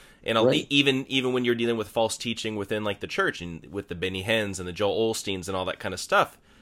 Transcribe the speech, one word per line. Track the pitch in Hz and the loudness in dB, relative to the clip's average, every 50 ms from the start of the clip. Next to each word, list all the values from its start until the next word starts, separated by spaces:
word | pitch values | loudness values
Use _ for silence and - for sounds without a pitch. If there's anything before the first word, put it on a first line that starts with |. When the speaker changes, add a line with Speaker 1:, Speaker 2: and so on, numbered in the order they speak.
| - - - _ | -18 -20 -20 _
Speaker 1:
and | - 104 113 | -4 0 2
a, | 113 | 4
Speaker 2:
Right. | 113 127 143 156 | 4 6 4 2
Speaker 1:
e-, | 147 - | 2 2
even, | 143 143 139 139 131 131 135 - | 4 4 4 4 2 2 0 -2
even | 131 135 127 127 | -2 0 2 2
when | 127 127 123 | 2 2 2
you're | 120 120 | 2 2
dealing | 117 117 117 117 113 | 2 2 0 0 0
with | 104 - | -2 -2
false | - 117 113 110 - - | 0 0 0 0 0 -4
teaching | - 117 110 - - 110 107 | -6 -6 -6 -4 -4 -4 -4
within, | 104 98 - 110 107 107 | -4 -4 -2 -2 -2 0
like, | 104 98 - | -2 -2 -4
the | - | -6
church | 85 - - 196 160 - - | -4 -2 -2 -2 -2 -2 -4
and | 85 85 82 80 - - | -8 -10 -10 -12 -12 -10
with | 85 101 95 - | -8 -8 -8 -8
the | - | -6
Benny | 85 95 95 92 95 | -4 -4 -4 -4 -2
Hinns | 92 113 113 110 107 101 95 95 | 0 2 2 2 2 0 -4 -6
and | 90 90 | -8 -8
the | |
Joel | 87 90 104 101 82 101 113 113 110 | -2 0 0 2 2 2 2 0 0
Osteens | - - 104 95 92 85 98 | -2 -4 -4 -4 -4 -4 -4
and | 95 | -2
all | 92 92 | -2 -2
that | 90 - - | -4 -4 -6
kind | - 98 92 | -6 -6 -6
of | - | -6
stuff, | - - 190 202 156 - - - _ _ - - | -2 2 4 4 4 2 -2 -10 _ _ -20 -20